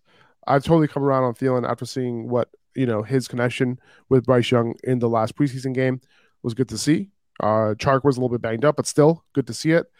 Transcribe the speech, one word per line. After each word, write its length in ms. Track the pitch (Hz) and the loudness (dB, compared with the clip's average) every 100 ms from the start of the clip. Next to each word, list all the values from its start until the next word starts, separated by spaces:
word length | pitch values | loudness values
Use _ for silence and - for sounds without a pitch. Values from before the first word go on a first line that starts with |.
| _ _ | _ _
<laughs> 240 | _ _ - | _ _ 0
I've 160 | 135 | 0
totally 240 | 147 165 147 | 4 2 2
come 160 | 147 | 0
around 220 | 139 131 127 | 0 0 0
on 100 | 113 | -2
Thielen 340 | 131 127 123 | -2 0 -2
after 160 | 120 120 | -6 -6
seeing 420 | 131 123 117 117 | -6 -6 -6 -4
what, 220 | 123 - _ _ - | -2 -4 _ _ -4
you 120 | 127 | -2
know, 160 | 107 | -2
his 240 | 107 135 120 | -2 -4 -2
connection 520 | 123 123 - 127 127 _ _ - | -2 -2 0 -2 -4 _ _ 0
with 160 | 131 120 | 2 4
Bryce 240 | 123 117 | 2 4
Young 240 | 120 117 - | 2 0 -4
in 140 | 123 123 | -2 0
the 120 | 117 | 0
last 260 | 113 110 - | 0 -2 -2
preseason 400 | 147 127 131 127 | -4 -4 -6 -2
game 260 | 131 127 _ _ _ _ | -2 -2 _ _ _ _
was 140 | 123 113 | -8 -4
good 140 | 131 | -4
to 80 | 107 | -2
see. 340 | 143 180 196 _ _ - | 0 0 -2 _ _ -4
Uh, 360 | 104 110 107 107 | 0 2 0 -2
Chark 260 | 143 135 | 0 2
was 140 | 143 127 | 2 0
a 20 | |
little 160 | 127 117 | -2 -2
bit 60 | |
banged 240 | 113 113 143 | -4 0 0
up, 120 | 143 | 0
but 100 | - | -2
still 360 | - 147 165 _ | 4 4 4 _
good 120 | - 123 | -4 -4
to 80 | |
see 180 | 113 160 | -4 0
it. 140 | 165 - | 0 0